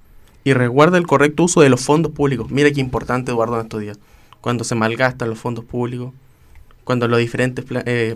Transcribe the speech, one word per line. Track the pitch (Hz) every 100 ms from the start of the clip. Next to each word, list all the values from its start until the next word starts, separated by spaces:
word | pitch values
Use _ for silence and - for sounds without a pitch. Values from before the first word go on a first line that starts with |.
| - - - _
Y | 139
resguarda | 127 123 131 160 180
el | 170
correcto | 135 147 147
uso | 175 180
de | 139
los | 123
fondos | - 151 156
públicos. | 143 139 120 110
Mira | 135 147
qué | 147
importante, | 131 123 113 123 127
Eduardo, | 120 113 117
en |
estos | 113 110
días. | 104 104 _ - _ -
Cuando | 120 120
se | 113 117
malgastan | 110 117 127 127 117
los | 113
fondos | 123 113 113
públicos, | 123 120 123 123 - _ _ _ - - - -
cuando | 123 117
los | 120
diferentes | 117 - 127 127 127
pla-, | 127 120
eh, | 120 113